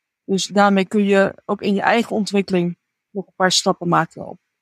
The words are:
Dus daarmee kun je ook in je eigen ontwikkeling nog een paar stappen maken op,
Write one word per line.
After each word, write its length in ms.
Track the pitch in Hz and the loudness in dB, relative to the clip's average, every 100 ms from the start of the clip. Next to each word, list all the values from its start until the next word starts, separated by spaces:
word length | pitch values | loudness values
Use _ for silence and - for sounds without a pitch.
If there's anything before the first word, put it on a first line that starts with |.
| _ _ - | _ _ -6
Dus 200 | 190 - | -4 -2
daarmee 420 | 190 202 196 185 | 2 4 2 0
kun 160 | 214 | 0
je 380 | 196 196 196 - - | 2 4 2 -2 -8
ook 160 | 202 | -4
in 120 | - | -2
je 80 | 196 | 0
eigen 340 | - 233 226 214 | 2 0 0 -4
ontwikkeling 600 | 190 202 190 185 175 170 _ _ _ | -2 -2 0 -2 -2 -6 _ _ _
nog 180 | 196 185 | -12 -10
een 60 | - | -2
paar 160 | 185 | 0
stappen 360 | - 196 180 175 | 0 0 -2 0
maken 340 | 160 165 - | 0 -2 -6
op, 180 | - 180 _ _ | -16 -16 _ _